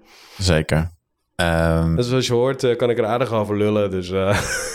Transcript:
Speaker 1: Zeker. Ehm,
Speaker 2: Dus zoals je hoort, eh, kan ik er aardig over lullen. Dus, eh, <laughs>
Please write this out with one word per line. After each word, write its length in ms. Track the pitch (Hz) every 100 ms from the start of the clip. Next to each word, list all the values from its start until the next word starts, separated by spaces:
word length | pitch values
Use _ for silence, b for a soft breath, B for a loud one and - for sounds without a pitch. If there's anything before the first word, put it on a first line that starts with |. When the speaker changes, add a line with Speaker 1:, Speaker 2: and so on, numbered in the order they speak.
| B B B B
Speaker 1:
Zeker. 540 | 92 80 78 78 82 - _ _ _ -
Ehm, 600 | 87 82 82 82 165 165
Speaker 2:
Dus 120 | 120
zoals 180 | 127 123
je 60 |
hoort, 300 | 120 127 135
eh, 120 | 127 117
kan 120 | 123
ik 80 | 117
er 80 | 107
aardig 260 | 120 120
over 260 | 113 104 104
lullen. 340 | 104 107 101
Dus, 200 | 92 90
eh, 260 | 95 95 98
<laughs> 300 | - - -